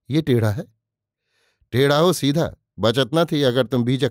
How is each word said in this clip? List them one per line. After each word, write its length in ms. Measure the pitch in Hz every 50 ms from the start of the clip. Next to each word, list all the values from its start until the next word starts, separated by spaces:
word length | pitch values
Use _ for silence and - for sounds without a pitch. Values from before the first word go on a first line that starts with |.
| _ -
ये 120 | 131 160
टेढ़ा 280 | 156 147 123 117 110 107
है। 140 | 101 117 - - _ _ _ _ _ _ _ _ _ _ _ _ _ _ _ _ _ _ _ _
टेढ़ा 260 | - 123 139 143 143 147
हो 140 | 165 185
सीधा, 440 | 170 - - 139 143 170 147 78 - _ _ _ _ -
बचत 320 | 95 113 117 135 131 110 156
न 100 | 165 170
थी 180 | 156 170 147
अगर 240 | 143 127 120 131 123
तुम 180 | 110 135 123 117
बीजक 260 | 120 135 127 139 123